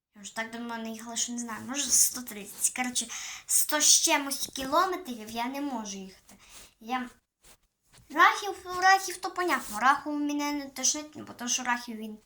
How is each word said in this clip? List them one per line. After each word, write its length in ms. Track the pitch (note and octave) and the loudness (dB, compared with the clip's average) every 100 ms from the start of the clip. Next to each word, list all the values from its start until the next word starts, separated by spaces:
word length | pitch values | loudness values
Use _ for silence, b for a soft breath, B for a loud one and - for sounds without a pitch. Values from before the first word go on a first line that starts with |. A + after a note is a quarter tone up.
| _ G#3 | _ -18
Я 60 | |
вже 140 | G3+ - | -12 -8
так 160 | A3+ | -8
давно 260 | A#3 A#3+ A3+ | -8 -8 -8
не 120 | A3+ | -8
їхала, 260 | A3+ A#3 A#3 | -10 -8 -6
що 180 | A#3+ | -4
не 60 | A#3+ | -4
знаю, 260 | A#3 G#3+ A3 | -8 -8 -6
може, 220 | C#4+ B3+ | -4 2
сто 320 | A#3 - B3+ | 4 4 2
тридцять. 540 | B3 G#3 G3 - - - | -10 -12 -12 -4 -2 -2
Коротше, 320 | B3 B3 A#3 B B B - | -2 -2 -4 B B B 0
сто 360 | - - D4+ | 0 2 4
з 40 | D4 | 6
чимось 640 | - - D4+ C#4 C4+ - | 6 6 2 2 -4 -6
кілометрів 800 | - C4+ D#4 F#4+ F4+ B3+ A3+ G#3+ | -6 0 4 4 0 -6 -10 -8
я 160 | A3+ A#3+ | -4 -4
не 160 | C#4 | -4
можу 360 | C#4+ A#3+ G#3 G3 | -4 -4 -6 -10
їхати. 380 | F#3+ - - - B B B _ | -12 -16 -20 -20 B B B _
Я... 300 | A3 B3+ B3 - _ _ - - _ _ _ - - | -6 -4 -6 -12 _ _ -20 -20 _ _ _ -20 -6
Рахів, 680 | D4 F#4+ G#4+ G4+ F#4 F4+ F4+ | 6 6 6 -2 -6 -8 4
Рахів, 360 | F#4 F#4+ F#4+ F4 | 6 6 4 -6
то 140 | F#4 | -6
понятно, 480 | F4 F4+ C4+ B3 G#3 | 0 2 2 -2 2
Рахів 340 | B3 C#4 D4+ | 4 4 2
мене 400 | D4 D4 D4 D4 | -2 0 0 -2
не 160 | D4 C4+ | -2 -6
тошнить, 520 | C4+ C4 G3+ G3+ - | -2 0 0 -4 -12
бо 120 | G3+ | -14
то, 140 | - B3 | -10 -2
що 160 | B3+ | -2
Рахів, 340 | B3 A#3+ - A3 | 0 -2 -4 -10
він 200 | A3 G#3+ | -10 -12